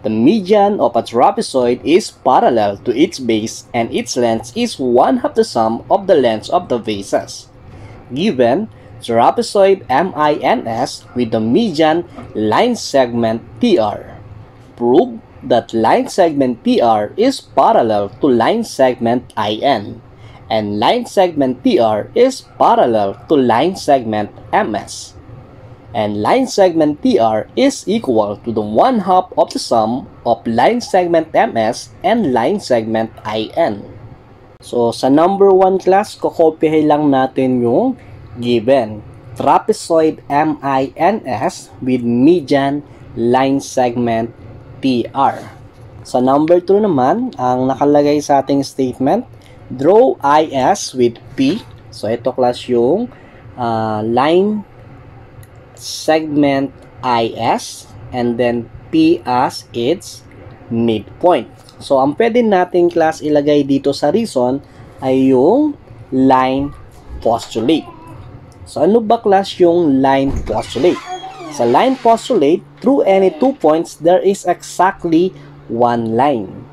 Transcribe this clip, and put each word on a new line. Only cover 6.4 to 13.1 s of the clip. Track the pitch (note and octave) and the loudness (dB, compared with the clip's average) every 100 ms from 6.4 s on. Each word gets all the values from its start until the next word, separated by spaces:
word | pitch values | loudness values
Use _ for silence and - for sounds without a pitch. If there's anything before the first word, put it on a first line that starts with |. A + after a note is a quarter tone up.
| - | -2
of | F3+ - | -4 -2
the | B2 | -6
bases. | G#2+ G2+ F#2+ - - - - - - - - - - | -4 -8 -4 -6 -6 -16 -20 -20 -20 -20 -20 -20 -12
Given | B2 G#3 C3 A#2+ D3 A3 - - - | -4 -2 0 0 0 -4 -14 -20 -18
trapezoid | - A#2 C3+ A#3+ A#3 G#3 G3 G3 - | -4 2 2 0 -2 2 2 2 0
M | C3 F#3 | 0 0
I | D#3+ D3+ D3+ | 0 0 0
N | C3+ B2 A#2+ | 0 -2 -4
S | A2+ C#3+ - - B2 | -4 -6 -8 -10 -6
with | A#2+ | -2
the | A2+ | -2
median | A2 D#3 A#3 D3+ D#3 E3+ E3+ - - A2 | 0 0 0 0 2 0 -4 -16 -12 -4
line | G#2+ A#2+ A#3 A#3 | 0 2 0 -2
segment | - C#3 B2 | -2 0 0